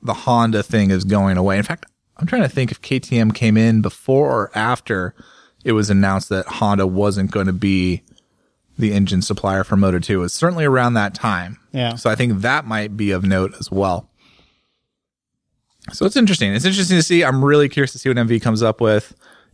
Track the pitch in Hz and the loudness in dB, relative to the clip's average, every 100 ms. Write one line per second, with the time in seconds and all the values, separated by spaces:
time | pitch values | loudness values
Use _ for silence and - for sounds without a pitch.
0 | 123 101 - 120 117 110 - 113 98 95 | -8 -4 0 2 2 0 0 2 2 2
1 | 98 104 98 92 98 98 104 165 - _ | 0 0 2 2 0 0 -2 -8 -10 _
2 | _ - 170 254 147 - 123 - - 131 | _ -8 -2 0 0 0 -4 -6 -4 -4
3 | - 120 110 107 113 107 113 110 107 - | -2 0 0 2 2 4 4 2 0 -4
4 | - 135 143 120 98 107 113 123 - 98 | 0 2 2 0 -2 -4 -2 -4 -4 -4
5 | 92 - - _ _ _ 131 110 104 98 | -4 -8 -20 _ _ _ -2 0 2 2
6 | 98 98 - 95 - - 107 101 95 92 | 2 0 -2 -6 -6 -4 0 0 0 0
7 | 104 98 95 107 95 92 101 95 90 85 | 0 0 -2 -2 -2 -2 0 0 0 -4
8 | - _ _ _ _ _ _ - 110 101 | -8 _ _ _ _ _ _ -4 -2 0
9 | 95 92 - 104 101 95 92 98 98 90 | 0 0 -2 -4 -2 -2 0 2 2 0
10 | - 98 85 - 170 170 147 131 120 117 | -2 -2 -2 -2 -2 0 0 2 2 0
11 | 104 95 117 92 90 110 _ 135 120 117 | -2 -4 -4 -4 -6 -16 _ -6 -6 -2
12 | 117 110 123 98 117 147 131 110 107 101 | -4 0 0 0 0 -2 -2 -6 -6 -4
13 | 101 92 95 95 95 - - 95 98 87 | -2 0 0 0 -2 -6 -6 -2 -2 -2
14 | - _ _ _ _ _ _ _ _ _ | -8 _ _ _ _ _ _ _ _ _
15 | _ _ _ _ _ _ _ _ - - | _ _ _ _ _ _ _ _ -18 -4
16 | 196 277 214 175 101 101 175 196 180 180 | -2 2 2 2 0 0 0 -2 0 0
17 | 156 175 147 131 139 147 143 147 135 123 | 2 2 2 2 4 4 4 0 -2 -2
18 | 135 123 117 117 117 110 113 110 113 104 | -2 0 2 0 0 0 0 2 2 2
19 | - - _ _ _ | 0 -16 _ _ _